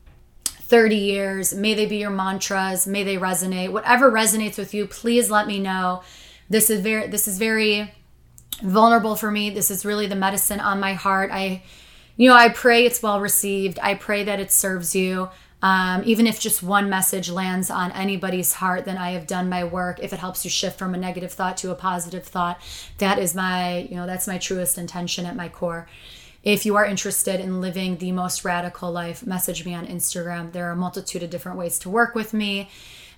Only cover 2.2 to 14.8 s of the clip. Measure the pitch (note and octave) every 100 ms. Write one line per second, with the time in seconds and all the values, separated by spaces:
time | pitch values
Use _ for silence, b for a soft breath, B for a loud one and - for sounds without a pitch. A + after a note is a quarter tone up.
2.2 | F#3+ F#3+ - G3 F#3+ F3+ - G3+ G3 F#3+
3.2 | F#3 F3+ F#3 F#3 F#3 G3+ G#3+ A#3+ C4+ A3
4.2 | A3 A3 G#3+ - G3 G#3 G3+ - A3+ A#3+
5.2 | A3 G#3 G#3 G3+ G3 F#3 F3+ F3+ B B
6.2 | B B - G#3+ G#3+ G#3+ G3+ A3 G3+ G3+
7.2 | G#3 F#3+ A3 A3 G#3+ G#3 G#3 - _ _
8.2 | _ - - - F#3+ G3 A3+ A#3 A3 G#3+
9.2 | A3 G#3 G#3 G3+ G3 F#3+ G#3 G#3 G3+ G3
10.2 | F#3+ G3+ - G3+ G3+ G3 G3 F#3+ G3 F#3+
11.2 | G3 G3 F#3+ F#3+ B B B B B -
12.2 | B3+ B3 A#3 A#3 B3 A#3 A#3+ A#3+ G#3+ G3+
13.2 | G3+ - G3+ G3 F#3+ E3+ G3+ G3 - G#3
14.2 | G#3 G3+ G3 - F#3+ F#3